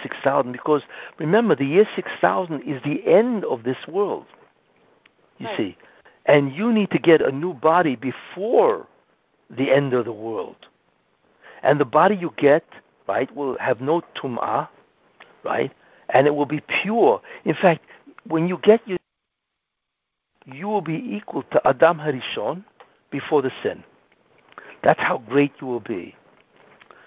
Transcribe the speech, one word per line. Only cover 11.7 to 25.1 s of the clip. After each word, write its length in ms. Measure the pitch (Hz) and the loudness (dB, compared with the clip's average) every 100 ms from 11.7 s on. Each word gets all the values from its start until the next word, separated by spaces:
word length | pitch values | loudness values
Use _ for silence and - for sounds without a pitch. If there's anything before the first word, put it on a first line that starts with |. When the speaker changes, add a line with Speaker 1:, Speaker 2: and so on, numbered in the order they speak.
| 143 | 2
Speaker 1:
the 60 | 131 | 2
body 300 | 147 185 202 | 4 4 2
you 180 | 170 - | -4 2
get, 300 | 143 156 - - _ _ - | 4 4 2 -20 _ _ -6
right, 260 | 101 135 | -4 -4
will 240 | 127 139 - | -6 -6 -4
have 200 | - 117 | -4 -2
no 220 | 135 170 - - | 0 -2 -2 -10
tum'ah, 460 | 135 117 107 117 156 _ _ _ _ _ - _ | -8 -6 -4 -4 -4 _ _ _ _ _ -20 _
right? 280 | - 110 139 - _ _ - | -6 -4 -4 -6 _ _ 0
And 180 | 127 147 | 2 2
it 80 | 147 | 2
will 100 | 143 | -2
be 160 | 151 - - | -4 -4 -4
pure. 400 | 190 226 156 101 - - - | -2 2 2 2 -4 -8 -6
In 80 | |
fact, 320 | 156 190 160 _ - - - - | 2 2 2 _ -20 -20 -20 -4
when 200 | 160 175 | -2 -2
you 100 | 175 | 0
get 240 | 202 226 - | 4 4 2
your, 120 | 180 - _ _ _ _ _ _ _ _ _ _ _ _ _ - | -10 -10 _ _ _ _ _ _ _ _ _ _ _ _ _ -20
you 220 | 131 202 | -14 -6
will 140 | 208 | -4
be 140 | 160 160 240 208 | -4 -6 -6 -10
equal 280 | - 165 | -8 -10
to 220 | - - 131 | -2 0 2
Adam 320 | 127 165 165 | 4 4 4
Harishon 680 | 151 131 - 123 107 170 208 _ - _ _ | -4 -6 -8 -6 -6 -8 -14 _ -20 _ _
before 320 | 139 - 151 | -10 0 0
the 100 | 131 - | 0 -4
sin. 220 | 104 85 - _ _ _ _ _ _ - - - | -8 -8 -16 _ _ _ _ _ _ -20 -20 -2
That's 160 | - 160 | 0 2
how 200 | - | -2